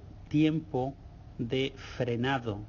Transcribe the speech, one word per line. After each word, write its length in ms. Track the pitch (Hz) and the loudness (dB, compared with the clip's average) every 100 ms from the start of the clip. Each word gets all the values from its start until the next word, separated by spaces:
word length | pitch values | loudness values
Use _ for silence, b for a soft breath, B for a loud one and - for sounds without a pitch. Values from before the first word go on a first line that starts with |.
| - - - | -12 -16 0
tiempo 680 | 147 156 160 - 127 131 - - - - - | 6 6 4 0 0 0 -4 -12 -16 -12 -6
de 360 | 120 131 135 - | 0 0 0 -4
frenado, 840 | - - 120 117 131 135 117 101 | -8 -2 0 2 2 2 0 -4